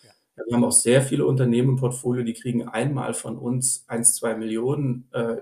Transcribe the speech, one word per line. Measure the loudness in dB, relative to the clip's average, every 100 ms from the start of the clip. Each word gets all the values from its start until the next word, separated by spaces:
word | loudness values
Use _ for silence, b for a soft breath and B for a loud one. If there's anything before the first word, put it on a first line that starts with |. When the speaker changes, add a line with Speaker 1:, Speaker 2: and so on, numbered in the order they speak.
Speaker 1:
Ja. | _ _ _ -14 -2
Speaker 2:
Wir | 2
haben |
auch | 4
sehr | 4 6 4
viele | 4 0
Unternehmen | 2 2 2 4 4
im | 2
Portfolio, | 0 -2 -2 -2
die | -2
kriegen | -4 -4 -4 -4
einmal | -2 -2 -2 -4
von | -6 -8 -8
uns | -4 -2 -2 -4 -6
eins, | 0 2 2
zwei | -2
Millionen, | -2 -4 -2 -2 -2 -2 -4 -6
äh, | -4 -4 -4